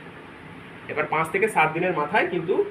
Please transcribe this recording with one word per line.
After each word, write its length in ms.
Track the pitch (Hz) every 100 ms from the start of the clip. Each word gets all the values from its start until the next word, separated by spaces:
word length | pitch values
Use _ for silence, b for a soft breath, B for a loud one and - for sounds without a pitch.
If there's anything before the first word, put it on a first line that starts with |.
| - - - - - - - - -
এবার 160 | - 151
পাঁচ 180 | 156 160
থেকে 160 | 190 214
সাত 240 | 170 156
দিনের 200 | 196 185
মাথায় 340 | 156 143 214 349
কিন্তু 380 | 175 160 277 415